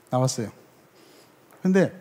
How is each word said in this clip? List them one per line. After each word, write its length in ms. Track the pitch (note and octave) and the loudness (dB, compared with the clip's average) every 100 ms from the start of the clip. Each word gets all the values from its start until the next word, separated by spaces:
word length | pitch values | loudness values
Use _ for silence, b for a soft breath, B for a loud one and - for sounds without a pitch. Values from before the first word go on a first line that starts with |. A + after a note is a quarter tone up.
| _ | _
나왔어요. 400 | B2+ C3 - G#2 - - _ _ b b b b _ _ - | -2 -2 -2 -8 -12 -20 _ _ b b b b _ _ -6
근데 300 | F#3 F#3+ C#3 - | 0 2 2 -2